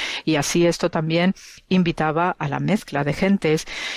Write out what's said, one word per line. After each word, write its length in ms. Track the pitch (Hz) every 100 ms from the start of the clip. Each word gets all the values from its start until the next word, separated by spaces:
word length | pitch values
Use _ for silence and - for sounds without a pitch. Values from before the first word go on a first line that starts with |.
| - -
y 120 | - 151
así 300 | - 175 170
esto 240 | 165 170
también 440 | 170 160 165 180 - - - _
invitaba 640 | 185 170 156 156 156 180 -
a 100 | 147
la 120 | 139
mezcla 440 | 147 214 - 143
de 80 | 143
gentes, 540 | - 190 202 156 160 - - -